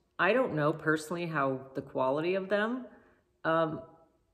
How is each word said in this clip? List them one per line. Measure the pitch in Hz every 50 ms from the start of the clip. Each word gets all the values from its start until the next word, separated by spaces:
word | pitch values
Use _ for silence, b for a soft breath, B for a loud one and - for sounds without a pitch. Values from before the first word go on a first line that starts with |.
| _ _ _ -
I | 170 180
don't | 214 254 262 208 -
know | 151 147 151
personally | 160 151 - 156 156 156 156 - 180 170 175
how | 170 160 151 139 135 135 127 - - -
the | 143
quality | 139 - - 135 131 131 135 147 160 175 185
of | 196 190 190
them. | 208 202 208 226 240 262 247 B B B B B B B B B _ _ -
Um, | 160 165 165 165 156 151 - - - - - _ _ _ _ _ _